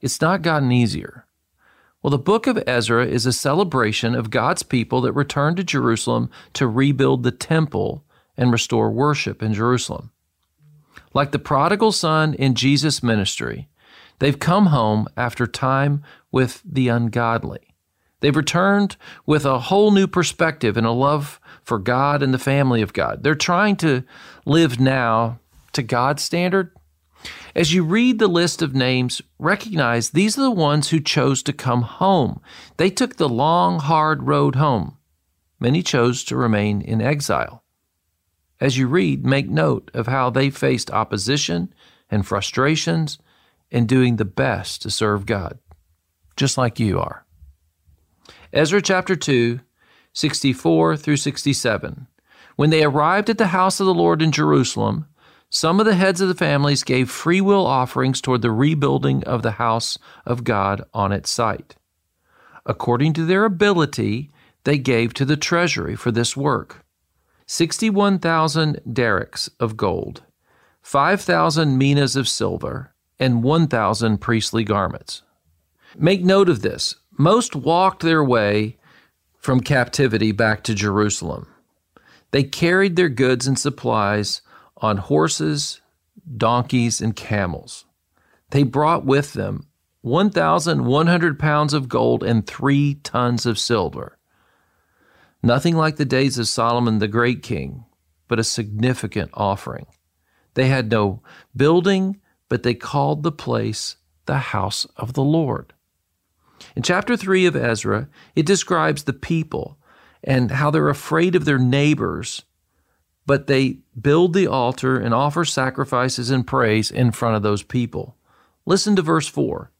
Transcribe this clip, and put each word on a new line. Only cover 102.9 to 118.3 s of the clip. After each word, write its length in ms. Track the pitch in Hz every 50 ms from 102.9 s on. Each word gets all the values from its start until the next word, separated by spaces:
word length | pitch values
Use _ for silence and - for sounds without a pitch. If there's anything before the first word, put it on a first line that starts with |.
| - 147 139 143 156 151 151
the 100 | 165 151
place 640 | - - - 120 113 110 110 110 - - - - _ _ _ _ _ _
the 100 | - 147
house 500 | 139 131 - - 101 95 95 - - - - _ -
of 160 | - 113 127
the 100 | - 135
Lord. 480 | 143 151 165 160 135 110 - 65 _ _ _ _ _ _ _ _ _ _ _ _ _ _ _ _ _ _ _ - - _
In 80 | - 120
chapter 360 | - 180 185 208 - 240 214
three 260 | - 190 190 190 185
of 100 | 180 160
Ezra, 540 | 135 120 120 113 104 - 107 104 107 143 - _ _ - _ _
it 120 | - 160
describes 580 | 151 196 190 - - 180 165 156 160 156 143 -
the 80 | - 131
people 640 | - - - 165 165 156 - - - - - - _ _ _ _ _ _ _ _ _ -
and 260 | - 135 127 123 113
how 200 | - 127 143 147
they're 180 | 147 160 151 147
afraid 480 | 143 - - - 156 160 170 185 180
of 80 | 180 151
their 140 | 147 143 131
neighbors, 840 | 127 123 127 139 143 151 151 143 110 92 82 80 95 - - - - _ _ _ _ _ _ _ _ _ _ _ _ _ _ _ _
but 200 | - 143 143 143
they 340 | - 139 131 135 127 131 - _ _ _ 123
build 320 | 104 139 143 165 175 180 165
the 140 | 196 185
altar 520 | - - 135 123 120 131 - - 131 131 123
and 140 | 107 120 117
offer 320 | 117 139 147 147 165 170
sacrifices 840 | 147 - - 131 131 131 - 139 135 - 123 123 127 127 - 123 117
and 160 | 135 131 120
praise 440 | - - 131 127 110 107 110 110 -
in 220 | - - 127 120 104
front 240 | - - 117 110
of 60 | 107 101
those 200 | 104 104 98 -
people. 540 | _ - 131 120 113 - 92 92 - - _ _ _